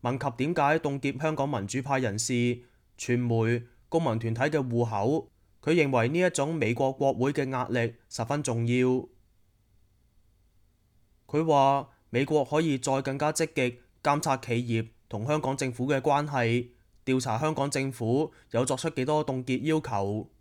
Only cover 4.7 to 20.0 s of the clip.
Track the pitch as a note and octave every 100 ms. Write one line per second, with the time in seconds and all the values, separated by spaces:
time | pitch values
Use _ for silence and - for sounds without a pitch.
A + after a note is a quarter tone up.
4.7 | A#2+ A#2 G#2+ G#2+ D#3 - _ _ _ -
5.7 | E3+ D3 B2+ C3+ E3 F3+ F3 C#3+ D#3+ A2+
6.7 | A#2+ C3+ C3+ C#3 A2+ C3 C#3+ C3+ C3 B2
7.7 | A#2+ A#2 A#2 _ - A2+ C#3+ C#3+ A#2 A#2
8.7 | B2 B2+ B2+ - _ _ _ _ _ _
9.7 | _ _ _ _ _ _ _ _ _ _
10.7 | _ _ _ _ _ - D3 D#3+ C#3+ C3+
11.7 | C#3 - _ _ A#2 C#3 D3+ C3 D3+ E3
12.7 | C3+ B2+ C3+ C#3 C3+ D3+ D#3+ D#3+ - B2
13.7 | A#2+ _ _ D3 D3 D3+ C3 - A#2+ B2
14.7 | A2+ A2+ _ _ G#2 A2+ D3+ C3 C3+ C3
15.7 | A#2+ C3 C#3 D3+ C#3+ D3 C#3 A#2 A#2+ A#2+
16.7 | _ _ _ - C3 B2+ A2+ D#3 D3 C#3
17.7 | C#3 C3+ B2 A2+ B2+ D#3 - _ A2+ B2+
18.7 | C3 E3 C#3 C3 D3+ D3+ C3 B2+ B2+ D3
19.7 | D#3 D3 G#2+